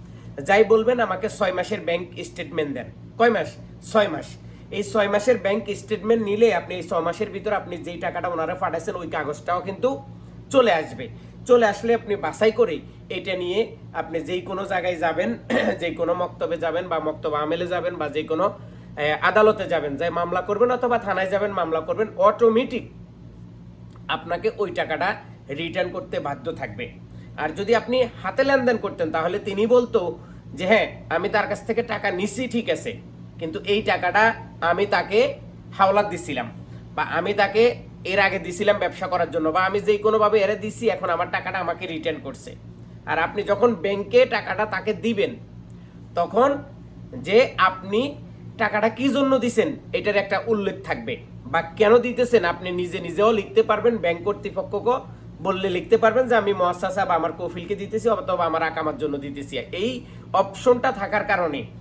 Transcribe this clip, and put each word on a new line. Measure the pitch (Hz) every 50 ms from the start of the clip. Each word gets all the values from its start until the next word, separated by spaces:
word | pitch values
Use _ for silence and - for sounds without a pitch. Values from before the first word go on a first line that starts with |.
| - - - - - - - - 143
যাই | 165 196 208 220
বলবেন, | 202 226 220 220 226 254 240
"আমাকে | 226 196 180 180 - 208
ছয় | - - 208 185 180
মাসের | 180 180 - 214 190
ব্যাংক | 170 165 170 175 180 - - 170 170
স্টেটমেন্ট | - - 175 170 143 170 160 151 143 135
দেন।" | 123 110 101 - - - - - -
কয় | 226 240
মাস? | 226 185 156 131 - - - - - - - - -
ছয় | 220 208 165
মাস। | 156 135 123 - - - - - - - - -
এই | 185 196 202
ছয় | - - 220 202 202
মাসের | 202 208 202 262 240 202
ব্যাংক | - 196 202 226 220 -
স্টেটমেন্ট | 196 - - - 214 190 180 214 233 233 220
নিলে | 196 208 208 233 226 190
আপনি | 165 120 113 180
এই | 185 160
ছয় | - 196 170
মাসের | 160 170 170 - 214 -
ভিতর | 175 196 180 214 208
আপনি | 190 - - 175
যেই | 160 - 170 175
টাকাটা | 160 185 175 156 175 170 180
ওনারা | 175 160 160 156 185
পাঠাইছেন | 180 196 170 160 165 160 208 190
ওই | 180 170
কাগজটাও | 156 160 160 147 143 147 - - - 175 180
কিন্তু | 175 196 196 - - 262 269 269 - - - - - - - - - -
চলে | - 269 247 214 175
আসবে। | 160 151 - - - 127 110 - - - - - - -
চলে | - 247 240 233
আসলে | 208 202 - - 233 233
আপনি | 220 - 208 202
বাছাই | - - 156 151 - 208 226 220
করে | 240 233 180 156 139 - - - - - -
এটা | 160 175 - 190 185
নিয়ে | 185 180 175 180 208 226 - - - - - -
আপনি | 160 160 - 165 165
যেই | 143 160 180 180
কোনো | 175 190 190 190 196
জায়গায় | 185 196 180 170 180 180
যাবেন, | 160 175 165 160 208 202 226 233 233 - - 233
<clears throat> | 240 220 214 196 -
যেই | 180 170 165
কোনো | 170 170 165 175
মক্তবে | 175 175 170 - - 180 165 170
যাবেন | 165 165 165 156 175 185 180
বা | 170 160
মক্তব | 151 156 147 - - 160 151
আমেলে | 147 151 151 165 170 180
যাবেন | 175 180 175 165 180 175
বা | 160 151 147
যে | 139 156 156
কোনো, | 151 160 165 185 226 - - - - - - - - - -
এ, | 147 151 151 151 -
আদালতে | 180 185 214 214 214 208 - 185
যাবেন, | 170 170 160 143 147 139
যাই | 139 165 170
মামলা | 165 170 175 175 180 185
করবেন | 180 - 202 202 240 247
অথবা | 254 247 254 240 240 226
থানায় | - 196 185 185 190 185
যাবেন, | 196 196 214 202 196
মামলা | 185 170 160 160 160
করবেন, | 160 175 170 175 220 214 -
অটোমেটিক | 170 190 208 214 - 233 226 220 226 269 - 254 233 - - - - - - - - - - - - - - - - - - - - - - - - - -
আপনাকে | 147 160 - 170 175 175 175 220 208 -
ওই | 202 180
টাকাটা | 175 175 156 135 156 147 170 190 220 220 - - - - - -
রিটার্ন | 143 147 170 165 165 185 180 175
করতে | - 185 156 - - 180
বাধ্য | 156 143 143 - - 165 160
থাকবে। | - 135 117 - 123 120 - - - - - - - - - -
আর | - 143 156
যদি | 156 - 202 196 233
আপনি | 220 220 240 247 254 247 226 - - -
হাতে | 190 - - 269
লেনদেন | 269 285 262 247 247 233
করতেন | 214 202 190 - - 170 160 156
তাহলে | 165 160 175 185 208
তিনি | 202 208 190 196 220
বলতো | 226 247 247 240 - - 214 180 170 160 - - - - - - - -
যে, | 139 180
"হ্যাঁ, | 185 220 202 160 139 120 - - -
আমি | 151 170 185 202
তার | - 208 202
কাছ | 190 202 196 -
থেকে | - 220 233 233
টাকা | 233 214 202 - 175
নিছি | 180 180 196 208 - 247 262 240
ঠিক | - 233 220 180
আছে, | 160 156 - 123 - - - - - - - - - -
কিন্তু | 165 160 160 196
এই | - 202 202 214 214
টাকাটা | 214 190 175 180 180 175 202 220 226 226 - - - - -
আমি | 160 170 170 180 202
তাকে | 202 208 180 170 175 196 220 262 294 - - - - - - - - -
হাওলাত | - 196 190 196 208 202 -
দিছিলাম | 180 165 - - 139 123 117 113 - - - - - - - - -
বা | - 156
আমি | - 143 165 175 196 208
তাকে | 202 202 196 - 214 233 247 240 - - - - - -
এর | 175 185 202
আগে | 196 196 175 196
দিছিলাম | - 175 175 - 208 208 196 190
ব্যবসা | 180 170 - - 190
করার | 175 180 175 170 160
জন্য | - 170 156 156
বা | 156 185 185
আমি | 190 190 208
যেই | 175 208 214 202
কোনোভাবে | 208 214 214 220 214 208 208 214
এরে | 196 190 214
দিছি, | 190 208 214 - - 233 214
এখন | 185 175 180 180
আমার | 170 165 175 175
টাকাটা | - 185 175 185 185 190
আমাকে | 175 165 170 175 185
রিটার্ন | 175 165 156 156 165 156 139 120
করছে।" | 139 131 - - 123 113 - - - - - - - - - -
আর | 147 156 160
আপনি | 165 - - 208 202
যখন | 202 196 - 240 240 226
ব্যাংকে | - - 196 202 202 202 202 240 247 254
টাকাটা | 240 233 208 202 180 190 190 214
তাকে | 214 196 190 - 220 214
দিবেন | - - 233 233 202 180 135 117 - - - - - - - - - - - - - - - -
তখন | 175 175 170 180 220 254 277 277 277 - - - - - - - - - - -
যে | 123 120 160 196 233 262 - - 165
আপনি | 185 185 185 - 180 196 202 220 262 285 285 - - - - - - - - -
টাকাটা | 226 208 - 208 214 226
কী | 226 - 254 277
জন্য | - 277 277 269 262 254
দিছেন | 208 240 - 220 - 294 254 - - - -
এটার | 185 185 208 202
একটা | 202 196 - 202 190 196
উল্লেখ | 226 226 208 196 190 185 - -
থাকবে | - 151 - - - 117 - - - - - -
বা | 120 139 165 170
কেন | - - - 214 208 233 240
দিতেছেন | 233 247 233 233 247 233 240 220 175
আপনি | 170 170 - 185 180
নিজে | 180 180 180 175 175 185
নিজেও | 170 170 156 156 208 226 233
লিখতে | 208 196 - - 220 220
পারবেন, | - 214 196 196 240 233 208
ব্যাংক | 170 170 170 170 175
কর্তৃপক্ষকে | 202 202 - - 202 - - - - - 202 202 226 247 247 - - - - - - - - 160
বললে | 190 190 185 190 196
লিখতে | 180 180 175 - 226
পারবেন | 220 226 220 214 254 262 233
যে, | 240
"আমি | 220 202 202 196
মুআসাসা | 185 180 175 175 - 202 190 185 196 190
বা | 180 175
আমার | 165 160 165 - -
কফিলকে | 180 170 - 180 170 175 202
দিতেছি | 180 196 - 214 220 214 233
অথবা | 214 190 180 190 185 175 170
আমার | 165 160 160 160
আকামার | 160 160 160 156 156 143 123
জন্য | 156 147 139 139
দিতেছি।" | 139 143 135 139 139 - 143 123
এই | 117 - - 175 202 240 262 240 - - - - - - -
অপশনটা | 185 196 196 - - - 254 247 240 254 262 -
থাকার | 196 196 190 214 208 202
কারণে | - 202 180 180 156 143 127 117 - - -